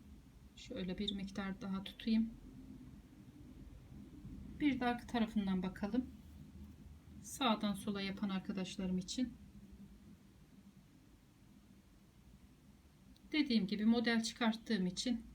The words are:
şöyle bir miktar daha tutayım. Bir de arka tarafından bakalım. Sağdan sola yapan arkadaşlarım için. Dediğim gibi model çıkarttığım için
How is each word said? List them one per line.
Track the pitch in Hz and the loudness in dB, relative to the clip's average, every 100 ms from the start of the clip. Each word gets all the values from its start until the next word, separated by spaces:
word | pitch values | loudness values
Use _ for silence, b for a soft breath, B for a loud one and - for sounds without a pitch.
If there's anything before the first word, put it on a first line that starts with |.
| - - - - - - | -18 -18 -18 -20 -20 -16
şöyle | - - 185 185 | -8 -6 -4 0
bir | 202 196 | 0 -2
miktar | 196 - 196 190 | -4 -4 -4 -4
daha | 196 190 | -4 -4
tutayım. | 196 - 226 220 226 - - - - - - - - - - - - - - - - - - - - - - - | -4 -4 4 6 4 -2 -14 -14 -14 -14 -14 -16 -18 -18 -18 -18 -16 -16 -16 -16 -14 -14 -14 -14 -12 -10 -10 2
Bir | 294 247 | 4 6
de | 247 | 4
arka | 240 - | 2 0
tarafından | 240 220 214 190 185 | 2 4 4 4 4
bakalım. | 185 - 202 240 - - - - - - - - - - - - | 2 -2 2 2 0 -6 -14 -14 -14 -14 -14 -14 -16 -16 -16 -14
Sağdan | - - 247 214 208 | -10 2 4 4 2
sola | 196 - 202 | 0 -2 -2
yapan | 196 196 202 | -2 -2 0
arkadaşlarım | 190 - 190 180 - 185 185 | 0 -2 -4 -4 -2 0 0
için. | 185 - 247 - - - - - - - - - - - - - - - - - - - - - - - - - - - - - - - - - - - - - - - - | 0 -2 -2 -4 -16 -18 -18 -18 -18 -18 -20 -20 -20 -20 -20 -20 -20 -20 -20 -20 -20 -20 -20 -20 -20 -20 -20 -20 -20 -20 -20 -20 -20 -20 -20 -20 -20 -20 -20 -20 -20 -20 0
Dediğim | 311 285 226 185 | 2 6 4 4
gibi | 208 214 | 4 6
model | 233 233 226 | 6 6 4
çıkarttığım | 226 - 226 220 - 208 180 | 2 2 2 2 2 4 4
için | 180 254 226 - | 2 0 0 -2